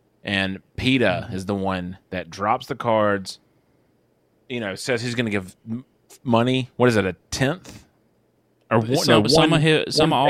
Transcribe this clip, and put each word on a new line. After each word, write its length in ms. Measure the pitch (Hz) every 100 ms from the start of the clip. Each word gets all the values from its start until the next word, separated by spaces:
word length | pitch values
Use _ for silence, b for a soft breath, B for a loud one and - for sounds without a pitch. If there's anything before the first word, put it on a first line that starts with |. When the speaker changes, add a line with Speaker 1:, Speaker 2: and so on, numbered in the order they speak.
| _ _
Speaker 1:
and 400 | - 98 95 95 _ -
Peeta 480 | 127 131 110 87
Speaker 2:
Mm-hmm. 100 | 90
Speaker 1:
is 120 | 92 92
the 100 | 101
one 420 | 95 95 90 87 -
that 200 | 92 85
drops 360 | 85 104 120 -
the 80 | 120
cards, 640 | 120 110 104 101 95 - _ _ _ _ _ _ _ _ _ _ -
you 120 | 123
know, 160 | 107 92
says 260 | - 120
he's 140 | 123 120
gonna 140 | 117
give 260 | 101 92 - 113
m-, 160 | 113 - _ _ -
money. 480 | 139 117 120 131 127 -
What 120 | 123
is 60 | 110
it, 80 |
a 100 | 95 87 -
tenth? 520 | - 135 175 - - _ _ _ _ _ _ _ _ -
Or 80 | 113
one, 180 | 113 135
Speaker 2:
Some, 260 | 143 113
Speaker 1:
no, 40 | 104
Speaker 2:
some 220 | 160 156
Speaker 1:
one, 80 | 165
Speaker 2:
of 40 |
his, 340 | 156 156 - -
some 140 | 165
Speaker 1:
one 80 | 147
Speaker 2:
of 20 | 143